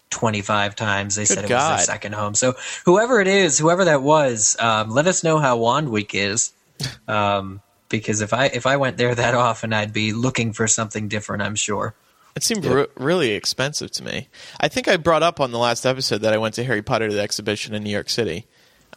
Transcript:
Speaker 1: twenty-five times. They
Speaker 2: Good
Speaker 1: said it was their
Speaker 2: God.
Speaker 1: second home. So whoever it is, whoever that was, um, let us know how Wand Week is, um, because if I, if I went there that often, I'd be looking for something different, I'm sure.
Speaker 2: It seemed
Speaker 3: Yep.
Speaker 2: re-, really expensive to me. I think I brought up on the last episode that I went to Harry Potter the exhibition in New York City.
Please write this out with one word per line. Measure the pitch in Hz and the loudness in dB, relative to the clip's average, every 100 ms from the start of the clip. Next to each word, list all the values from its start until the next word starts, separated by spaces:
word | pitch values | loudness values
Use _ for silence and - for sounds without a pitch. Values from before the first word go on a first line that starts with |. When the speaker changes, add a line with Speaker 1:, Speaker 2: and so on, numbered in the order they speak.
| - | -10
Speaker 1:
twenty-five | - 117 107 98 104 101 - | -2 0 0 0 0 0 -2
times. | 110 98 101 | -2 -2 -2
They | 104 | -2
Speaker 2:
Good | 104 | 0
Speaker 1:
said | 98 | 0
it | |
was | 101 | 0
their | 123 | 0
Speaker 2:
God. | 156 143 | 2 0
Speaker 1:
second | - - 101 | -2 -4 -8
home. | 104 104 | -6 -4
So | 104 127 123 - - | 0 0 -2 -8 -2
whoever | - 185 240 240 | 4 4 6 4
it | 190 | 4
is, | 196 175 135 | 4 4 4
whoever | 156 175 180 | 2 4 4
that | 143 | 4
was, | 135 156 139 113 - - | 4 4 4 2 0 2
um, | 117 107 107 | 2 2 2
let | 120 175 | 2 2
us | 175 | 2
know | 160 156 | 2 2
how | 139 120 | 2 2
Wand | 117 135 151 | 2 2 2
Week | 107 101 | -2 -2
is, | 95 101 110 - _ _ - - - - | -2 0 0 -4 _ _ -10 -10 -10 -4
um, | 107 101 101 98 98 _ _ - | 0 2 0 -2 -14 _ _ -6
because | 110 113 104 | -4 -2 -2
if | 107 | 0
I, | 117 139 | 0 0
if | 120 127 | 0 0
I | 139 | 0
went | 131 - | 0 0
there | 123 | 0
that | 120 120 | 2 2
often, | 123 123 113 110 | 2 2 0 -2
I'd | 110 107 | -2 -2
be | 104 107 | -2 -2
looking | 107 127 123 117 | 0 -2 0 -4
for | 101 110 | -2 0
something | - 110 110 107 | 0 -2 -6 -6
different, | 107 - 104 | -6 -6 -6
I'm | 101 107 | -4 -4
sure. | - 101 110 - _ _ _ | -4 -4 -6 -10 _ _ _
Speaker 2:
It | - | -6
seemed | - 220 | -4 -2
Speaker 3:
Yep. | 139 | 0
Speaker 2:
re-, | 131 - - | 0 0 -2
really | 131 180 127 | -2 0 0
expensive | 101 - - 135 147 - | 0 -4 -4 -4 -4 -8
to | - | -10
me. | 60 - 131 - - - | -8 -8 -10 -18 -16 -2
I | 151 | -2
think | 262 247 | 0 0
I | 202 | 2
brought | 165 156 | 4 4
up | 165 165 | 2 0
on | 131 | -2
the | 117 | 2
last | 120 117 127 | 0 2 0
episode | 131 127 107 | 0 -2 0
that | 110 | 2
I | 107 | 2
went | 110 | 0
to | 107 | -4
Harry | 123 107 | -2 -2
Potter | - 117 110 | 0 -2 0
the | 104 | -2
exhibition | 104 - 107 104 - | -2 -4 -4 -4 -4
in | 107 | -6
New | 104 | -4
York | 101 - | -4 -4
City. | - 101 80 - _ _ _ _ | -2 -2 -4 -10 _ _ _ _